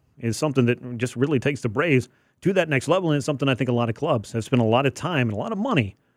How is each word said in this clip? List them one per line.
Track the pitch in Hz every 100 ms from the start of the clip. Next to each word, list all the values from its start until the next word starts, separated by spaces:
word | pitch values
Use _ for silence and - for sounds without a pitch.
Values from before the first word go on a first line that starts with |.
| _ -
is | 117 110
something | 156 135 120
that | 120 127 120
just | 123 -
really | 139 143
takes | 139 147
the | 123
Braves | 107 170 131 - _ _ _
to | 180
that | 190 165
next | 139 127
level, | 180 175
and | 147
it's | 135
something | 139 139
I | 123
think | 127
a |
lot | 120 117
of | 110
clubs | 156 131 104
have | 117
spent | 107 123
a | 110
lot | 117 139
of |
time | - 165 160 120
and | 104
a |
lot | 147
of | 208
money | 254 190 98 - _